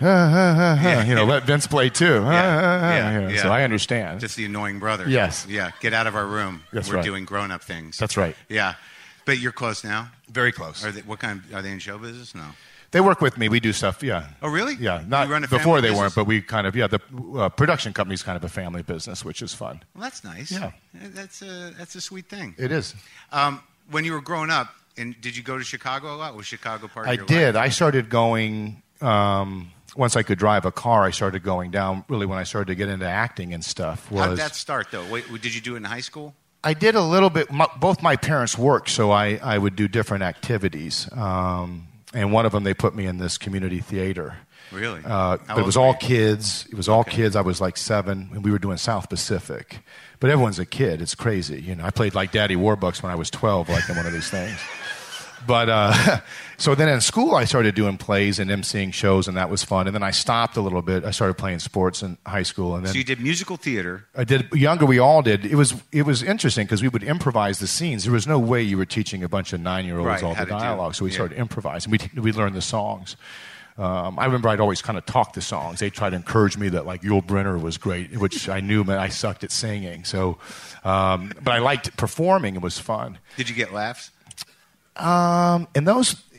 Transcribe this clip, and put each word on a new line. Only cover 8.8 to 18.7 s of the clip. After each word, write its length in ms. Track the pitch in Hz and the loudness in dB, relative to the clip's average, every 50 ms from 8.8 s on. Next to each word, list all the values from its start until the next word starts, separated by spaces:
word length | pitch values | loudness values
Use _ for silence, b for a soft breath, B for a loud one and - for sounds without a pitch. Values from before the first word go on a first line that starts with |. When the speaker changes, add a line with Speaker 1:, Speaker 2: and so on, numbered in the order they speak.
| B B B B B B B B B | B B B B B B B B B
Speaker 2:
But 120 | - 135 123 | -2 -2 -2
you're 140 | 123 123 - | -2 -4 -6
close 320 | - 127 117 107 - - | -4 -6 -6 -6 -6 -8
now? 240 | 107 104 110 117 123 - _ _ - 117 | -6 -6 -6 -8 -10 -16 _ _ -10 -4
Speaker 1:
Very 180 | 123 123 123 | -2 0 0
close. 320 | - - 85 80 76 - 107 | -2 -4 -8 -12 -10 -10 -10
Speaker 2:
Are 60 | 107 | -8
they, 120 | 98 104 - | -10 -10 -12
what 180 | - 107 - | -14 -12 -10
kind, 220 | - 113 101 95 92 - 107 | -8 -8 -10 -10 -12 -12 -12
are 60 | 98 95 | -10 -10
they 80 | 98 | -10
in 80 | 98 95 | -10 -12
show 200 | 85 101 101 107 | -12 -12 -14 -14
business? 360 | 113 117 117 123 123 - - | -14 -16 -16 -16 -18 -18 -18
No. 80 | 87 78 76 76 B B B B B B B - | -16 -16 -16 -18 B B B B B B B 4
Speaker 1:
They 100 | 175 190 | 6 6
work 180 | 196 175 - | 6 6 4
with 160 | 151 131 - | 2 2 2
me. 140 | - 113 107 | 2 2 2
We 100 | 110 117 | 2 2
do 140 | 113 110 101 | 2 2 0
stuff, 280 | - - 98 92 - 143 | 0 0 -2 -2 -2 -2
yeah. 260 | 131 101 85 76 73 73 - | -2 -2 -4 -4 -8 -12 -8
Speaker 2:
Oh, 80 | 147 151 | -6 -4
really? 260 | 151 175 226 285 285 233 | -2 -2 -2 -2 -4 -4
Speaker 1:
Yeah. 220 | 120 101 87 82 80 | -2 -2 -2 -2 -2
Not 200 | 95 131 139 139 | 0 0 0 0
Speaker 2:
You 80 | 139 147 | 2 0
run 100 | 151 147 | -2 -2
a 20 | |
Speaker 1:
before 120 | 131 127 127 | 0 0 2
Speaker 2:
family 220 | 151 165 165 143 117 | 4 6 4 6 6
Speaker 1:
they 60 | 110 | 4
Speaker 2:
business? 100 | 107 101 | 4 4
Speaker 1:
weren't, 140 | 101 98 - | 2 2 2
but 100 | 110 104 | 0 0
we 160 | 104 110 107 | 2 2 0
kind 260 | 92 - 113 107 98 | 0 -2 -2 -2 -2
of, 80 | 98 95 | 0 0
yeah, 120 | 123 113 | 0 0
the, 120 | 95 107 101 - - 131 123 123 85 131 | 0 0 -2 -4 -6 -14 -14 -14 -8 -4
uh, 140 | 131 101 92 | -2 -2 0
production 420 | - - 147 151 165 - - 110 92 | 0 2 2 2 2 0 -2 -6 -4
company's 300 | - 101 92 95 87 - | -4 -4 -4 -4 -6 -6
kind 120 | 101 90 | -6 -6
of 80 | 87 82 | -6 -6
a 40 | 87 | -8
family 320 | - 104 92 85 | -8 -8 -8 -8